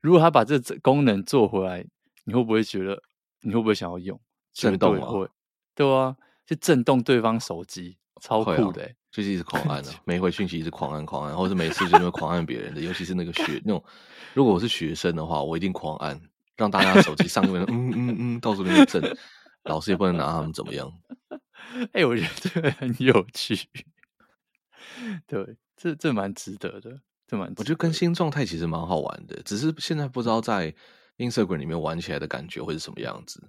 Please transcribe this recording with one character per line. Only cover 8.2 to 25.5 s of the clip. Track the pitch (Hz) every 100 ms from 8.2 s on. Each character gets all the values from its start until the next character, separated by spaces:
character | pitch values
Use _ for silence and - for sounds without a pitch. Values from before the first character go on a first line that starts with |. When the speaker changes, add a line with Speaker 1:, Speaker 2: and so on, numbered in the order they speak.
| - 110
Speaker 1:
酷 | 107 80 107
的 | -
欸。 | -
Speaker 2:
会 |
啊， | - _
就 | -
是 | 101
一 | 95
直 |
狂 | 82 78
按 | 73 71 67
啊， | -
Speaker 1:
<laughs> |
Speaker 2:
没 | - 87
回 | 92
讯 | 85 92
息 | 85
一 |
直 | 80
狂 | - 71
按， | 76 78
狂 | 69 73
按， | 80
或 | 92
者 | 95
没 | 82
事 | - 87
就 |
那 | 87
边 | 87
狂 | - 78
按 | 87 78
别 | 60
人 | 50
的， | 73
尤 | 82
其 | 87 85
是 |
那 | 90
个 | 85
学-， | 82 302 73
那 | 101
种， | 95 - - - - -
如 | 131
果 | 131
我 | 92
是 | 110
学 | - 80
生 | - 87 82
的 | 80
话， | 78
我 | 71 82
一 |
定 | 95
狂 | 92 80 78
按， | 76 78 - _ _ -
让 | 107
大 | 98
家 | 95 95
手 | 90 78
机 | 90
上 | - 95
面， | 92 98
Speaker 1:
<laughs> |
Speaker 2:
嗯， | 117 123
嗯， | 117 123 110
嗯， | 120 120
到 | 120
处 | 147
那 | -
边 | 320 269
震， | 87 - - - - _ _
老 | - 78
师 | -
也 | 90
不 | 95
能 | 87
拿 | 71
他 | 82
们 | 78
怎 | 80 -
么 |
样。 | 67 65 87 _ 254 _ 294
Speaker 1:
<laughs> | _ - - 247 233
哎， | - 147
我 | 117
觉 |
得 | 165 -
这 | 185 170
个 | 156
很 | - 127 120
有 | 131 110 90
趣。 | - - 101 -
<laughs> | - - _ _ _ _ _ _ _ _ _ - - 240 185 _
对， | 113 98